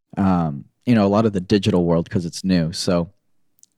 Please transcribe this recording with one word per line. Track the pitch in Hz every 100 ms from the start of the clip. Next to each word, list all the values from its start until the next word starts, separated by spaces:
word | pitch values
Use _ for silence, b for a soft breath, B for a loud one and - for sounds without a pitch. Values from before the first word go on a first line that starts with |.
| _ -
um, | 95 90 80 71 - _ -
you | 113
know, | 101
a |
lot | 104 110
of |
the | 98
digital | 92 104 104 92 85
world | 85 85
'cause | 98 85
it's | -
new. | 95 90 82
So | - - 87 85 _ _ _ _ _ _